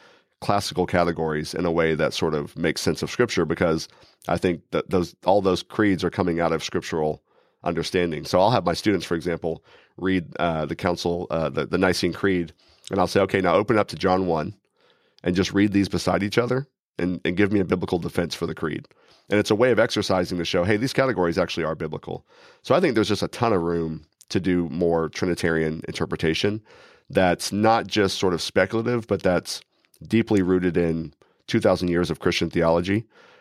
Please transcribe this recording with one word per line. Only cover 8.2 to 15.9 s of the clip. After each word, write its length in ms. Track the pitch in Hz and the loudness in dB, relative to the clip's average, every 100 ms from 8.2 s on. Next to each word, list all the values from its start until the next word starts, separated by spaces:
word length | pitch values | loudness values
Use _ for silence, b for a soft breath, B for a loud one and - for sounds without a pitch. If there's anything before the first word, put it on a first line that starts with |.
So 140 | 78 90 | 0 2
I'll 140 | 98 | 4
have 120 | 120 | 4
my 100 | 87 | 0
students, 300 | 82 - 95 | 0 0 0
for 120 | - 85 | 0 -4
example, 480 | 85 82 85 80 b b b - | -2 -4 -4 -8 b b b -6
read, 320 | 95 92 78 - | -2 0 -2 -4
uh, 260 | 85 80 | -2 -2
the 120 | 78 82 | -4 -4
council, 500 | 95 87 87 85 90 | -2 -2 -2 -4 -2
uh, 180 | 82 76 | -2 -2
the, 180 | 69 69 | -2 -2
the 100 | 90 | 2
Nicene 360 | 92 87 90 | 2 2 0
Creed, 400 | 80 98 92 82 - b b - | 0 0 0 -2 -10 b b -6
and 100 | 95 | 0
I'll 80 | 87 | 2
say, 120 | 101 | 2
"Okay, 200 | 98 101 | 2 2
now 140 | 90 | 2
open 240 | 85 107 110 | 2 4 2
up 100 | 104 | 0
to 80 | - | -2
John 320 | - 92 92 | 0 2 2
one 260 | 80 82 107 _ b b b b b | -2 -2 -8 _ b b b b b
and 120 | - 90 | -2 0
just 160 | 92 | 0
read 200 | 101 104 | 2 2
these 180 | 98 95 | 2 0